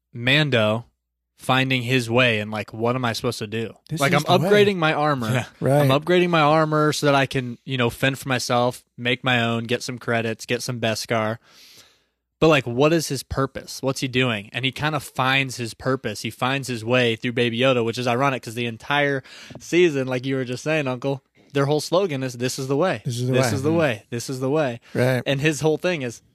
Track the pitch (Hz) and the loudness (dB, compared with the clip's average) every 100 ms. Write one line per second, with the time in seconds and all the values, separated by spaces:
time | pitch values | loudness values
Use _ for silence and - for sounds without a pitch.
0 | _ 120 123 143 151 120 107 113 - _ | _ -6 2 2 4 2 2 0 -6 _
1 | _ _ _ _ - 131 131 131 117 131 | _ _ _ _ 0 2 2 0 0 0
2 | 117 120 123 107 107 107 101 110 117 127 | 2 4 4 2 -2 -6 -8 -4 -2 0
3 | 120 110 127 - 107 110 110 - - 156 | -2 -2 -4 -6 -6 -6 -8 -12 -10 -2
4 | 139 143 151 175 170 208 202 190 156 143 | 0 2 4 2 4 4 4 2 0 2
5 | 151 139 110 123 110 - 127 143 139 139 | 0 0 0 -2 -4 -4 2 4 4 2
6 | 156 180 175 170 147 160 156 151 151 143 | 2 2 4 4 4 4 2 2 0 2
7 | 147 139 135 139 123 120 - 131 120 - | 2 4 2 -2 -6 -8 -6 0 0 0
8 | 135 135 139 123 - 123 123 - _ - | -2 -2 -4 -4 0 2 0 -2 _ -6
9 | 120 123 131 123 117 117 113 120 - 123 | -2 -2 0 2 2 -2 -2 -4 -4 -8
10 | - 117 113 110 - 120 - 123 113 107 | -2 -2 -2 -6 -6 -6 -4 -4 -2 -4
11 | - 117 110 113 _ - - - - _ | -2 -2 -2 -4 _ -20 -20 -20 -20 _
12 | _ _ _ - 160 147 123 120 151 165 | _ _ _ 0 4 4 2 2 4 2
13 | 147 135 - - 135 101 - - 131 131 | 0 -6 -6 -2 -2 -4 -12 -6 -4 -4
14 | 135 123 131 107 104 120 131 - 147 151 | -2 0 0 0 -6 -4 -4 -2 -4 -4
15 | - - 131 135 135 120 117 - 131 131 | -6 -2 2 2 0 -4 -8 -6 -4 -2
16 | 117 104 117 - 127 139 131 117 110 127 | -4 -8 -8 -4 -2 -2 -4 -6 0 2
17 | 120 113 127 120 120 117 135 123 113 113 | 2 0 -2 0 0 2 2 2 0 -2
18 | 123 120 139 131 - 113 120 113 - 147 | -2 0 0 -2 -6 -6 -6 -6 -2 0
19 | 143 135 - - - - - 165 180 139 | 0 -2 -6 -18 -18 -18 -2 4 4 2
20 | 131 127 131 131 123 123 151 156 135 123 | -2 -4 -2 -4 -4 -6 -2 -2 -2 -4
21 | 139 135 _ _ _ 143 139 151 - 170 | -4 -4 _ _ _ 0 2 0 2 0
22 | 202 135 131 120 127 - 131 139 185 123 | 0 -2 -6 -4 -4 -4 -2 0 0 -2
23 | - 120 123 131 127 107 147 165 151 107 | -4 -4 0 2 2 0 0 2 2 -2
24 | - 117 - 131 131 156 139 117 - 120 | -6 -8 -8 -6 -2 0 0 -4 -6 0
25 | 123 127 131 139 151 143 156 151 180 170 | 2 2 0 0 0 0 0 0 -2 -2
26 | 123 - _ | -6 -10 _